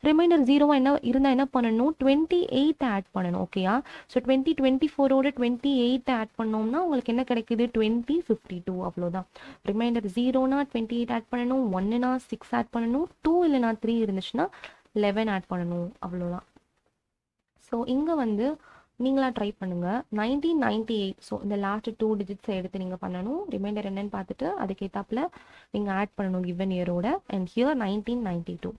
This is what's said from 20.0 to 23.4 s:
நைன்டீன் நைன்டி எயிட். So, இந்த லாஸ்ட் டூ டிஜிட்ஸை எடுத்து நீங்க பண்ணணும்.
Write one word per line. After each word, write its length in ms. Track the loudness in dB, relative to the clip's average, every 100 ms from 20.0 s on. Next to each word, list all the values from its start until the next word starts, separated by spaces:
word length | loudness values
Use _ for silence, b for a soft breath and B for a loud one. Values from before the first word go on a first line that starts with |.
| -4 -4
நைன்டீன் 420 | -2 0 0 2
நைன்டி 300 | 2 0 -2 -2
எயிட். 160 | -2 -6 -10
So, 80 | -8 -4
இந்த 100 | -2
லாஸ்ட் 240 | -2 -4 -6 -4
டூ 40 | -2 -2
டிஜிட்ஸை 320 | -4 -8 -6 -6
எடுத்து 200 | -6 -8
நீங்க 140 | -8 -8
பண்ணணும். 380 | -6 -6 -6 -6